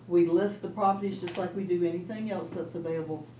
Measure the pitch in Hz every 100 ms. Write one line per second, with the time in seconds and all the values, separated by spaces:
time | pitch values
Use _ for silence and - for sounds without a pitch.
0 | - 175 170 175 202 - - 208 196 196
1 | 202 - 180 196 180 196 185 175 170 175
2 | 180 220 220 196 170 175 160 170 165 165
3 | 151 151 -